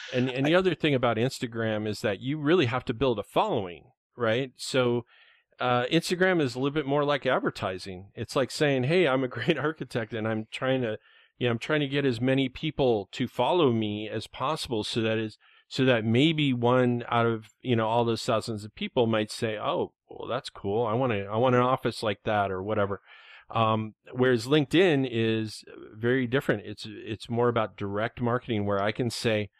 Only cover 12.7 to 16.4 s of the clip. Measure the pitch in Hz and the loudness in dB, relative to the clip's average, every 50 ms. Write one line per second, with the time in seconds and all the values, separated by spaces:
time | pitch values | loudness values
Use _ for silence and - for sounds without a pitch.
12.7 | - - 139 123 113 104 98 - - - 127 113 - - 123 139 175 180 160 131 | -2 0 2 2 2 2 -2 -4 -6 -4 -4 -2 0 0 0 2 4 4 4 4
13.7 | 117 113 110 104 104 107 107 101 107 117 - - - - 127 143 156 - - 156 | 4 2 0 0 -2 -4 -6 -6 -8 -8 -8 -10 -8 -6 -4 -4 -4 -4 -4 -4
14.7 | 123 107 104 - - 120 110 110 113 113 113 107 - - _ _ _ _ _ _ | -4 -4 -2 -2 -2 -2 0 0 0 -2 -4 -6 -8 -14 _ _ _ _ _ _
15.7 | - - 131 131 123 113 104 113 113 127 147 165 160 151 | -2 2 2 4 4 2 2 2 4 4 4 4 4 2